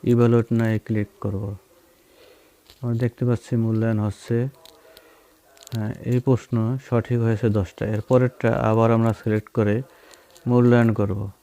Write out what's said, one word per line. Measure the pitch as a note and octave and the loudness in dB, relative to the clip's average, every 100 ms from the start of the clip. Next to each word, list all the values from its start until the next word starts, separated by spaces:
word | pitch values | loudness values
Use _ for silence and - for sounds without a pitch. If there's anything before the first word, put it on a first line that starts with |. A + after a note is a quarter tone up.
evaluate | A#2+ A#2+ A#2 A#2 A2+ | 2 2 4 2 2
now-এ | A#2 A2+ A2 | 0 0 -2
ক্লিক | - A2 G#2 _ | -2 -4 -4 _
করব। | A2 G2+ G#2 G2 _ _ _ _ _ _ - _ _ _ _ - | -8 -6 -8 -12 _ _ _ _ _ _ -20 _ _ _ _ -10
আমরা | B2 A2+ | -6 -2
দেখতে | A#2+ - | -4 -2
পাচ্ছি | B2 A#2 - A#2+ | -2 -2 -2 -2
মূল্যায়ন | A2+ A2 A2+ A2 | 0 0 0 0
হচ্ছে। | G#2 G2+ - A#2 C3 _ - - - - _ _ _ _ _ _ - | -2 -6 -4 -4 -4 _ -20 -20 -20 -20 _ _ _ _ _ _ -10
হ্যাঁ, | A2+ G#2+ - | -8 -6 -8
এই | - B2 | -4 -2
প্রশ্ন | C3 B2 - A#2 A2 C3 - | 0 -2 0 -2 -2 -4 -2
সঠিক | A#2 - A#2+ | -4 -2 -2
হয়েছে | A2+ A2 A#2 | 0 0 0
দশটা। | G#2 F2+ - G#2 | 0 -4 -6 -6
এর | G#2+ | -6
পরেরটা | - B2+ B2+ - A#2 | 0 2 0 -2 -2
আবার | A2+ A2+ A2 A2+ | 0 0 2 2
আমরা | A2+ A2+ | 2 0
সিলেক্ট | G#2+ A#2 G#2+ - | -2 -2 -4 -4
করে | - G#2 G#2+ C3 - - - _ - - | -2 0 0 -4 -18 -20 -20 _ -10 0
মূল্যায়ন | B2 A#2+ A#2+ A#2 | 4 4 6 4
করব। | G#2+ G2+ G2+ G2+ - | 2 -2 -4 -8 -12